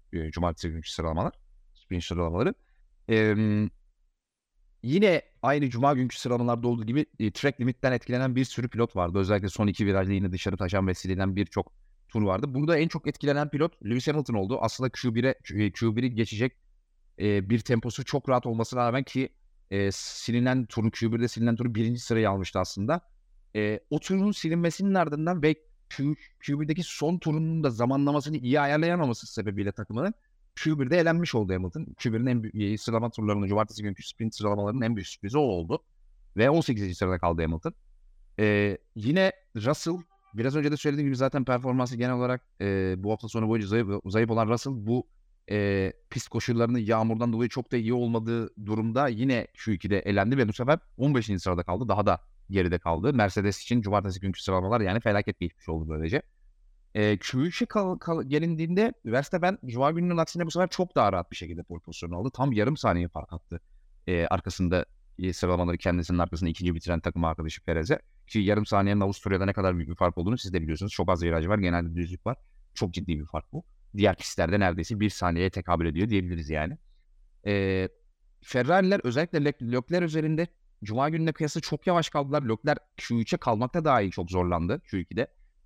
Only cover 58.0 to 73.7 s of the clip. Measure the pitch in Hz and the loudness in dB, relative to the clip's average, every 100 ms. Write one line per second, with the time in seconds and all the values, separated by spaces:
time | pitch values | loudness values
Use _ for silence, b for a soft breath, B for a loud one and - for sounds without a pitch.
58 | - 165 131 147 165 160 165 180 226 - | -4 -4 0 0 0 -2 0 2 2 0
59 | 117 120 143 180 175 202 127 117 139 165 | -2 -2 0 0 0 -2 -6 0 0 2
60 | 175 170 160 170 170 170 180 - 185 143 | 0 0 0 -2 -4 0 0 0 0 4
61 | 104 92 85 - 87 85 85 85 - 82 | 4 2 -2 -8 -10 -10 -10 -12 -12 -12
62 | 85 87 127 - 139 107 110 151 113 87 | -8 -6 -6 -2 0 2 2 2 2 2
63 | 87 78 - 87 - 85 - - _ - | 0 -4 -10 -12 -10 -12 -12 -20 _ -12
64 | - 87 85 113 98 - 90 90 - - | -2 0 0 -2 -4 -2 0 2 -2 -10
65 | - - 92 85 90 87 87 85 92 87 | -20 -6 -4 0 0 2 0 0 0 0
66 | 85 87 85 85 87 82 87 82 - 82 | 0 0 0 0 -2 0 -2 -2 -2 -2
67 | 85 85 82 80 80 - - 82 80 151 | -2 -2 -2 -2 -6 -8 -4 -2 0 -2
68 | - _ - 110 98 104 104 101 98 101 | -4 _ -4 0 2 2 2 2 2 2
69 | 98 101 98 95 95 101 92 90 76 85 | 0 -2 -2 0 0 2 0 0 -4 0
70 | 90 87 87 82 92 87 78 78 101 - | 0 2 -2 -2 -2 -2 -2 -4 -4 -2
71 | 90 87 85 82 82 107 90 87 85 82 | 0 2 2 0 2 2 2 0 -2 -4
72 | 85 90 113 - - - - - 98 85 | -6 -6 -6 -8 -12 -20 -20 -6 -4 -4
73 | 78 76 76 78 - 147 - | -4 -4 -4 -8 -8 -12 -14